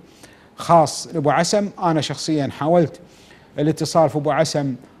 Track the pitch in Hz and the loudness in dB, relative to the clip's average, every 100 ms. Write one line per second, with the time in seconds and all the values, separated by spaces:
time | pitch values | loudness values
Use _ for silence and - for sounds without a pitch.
0 | - - - - - - - 170 147 - | -20 -20 -20 -20 -20 -10 2 4 4 -2
1 | - 160 147 139 175 208 202 - 180 160 | -8 -4 0 0 0 0 -2 -4 0 0
2 | 135 143 - 156 139 - 147 175 156 - | -2 -6 -4 -2 -2 -2 2 4 2 -2
3 | - - - - - - 151 151 151 170 | -20 -20 -20 -20 -14 -2 -2 -2 0 2
4 | 156 151 147 143 160 151 139 123 - - | 2 2 -2 0 0 0 -4 -6 -12 -20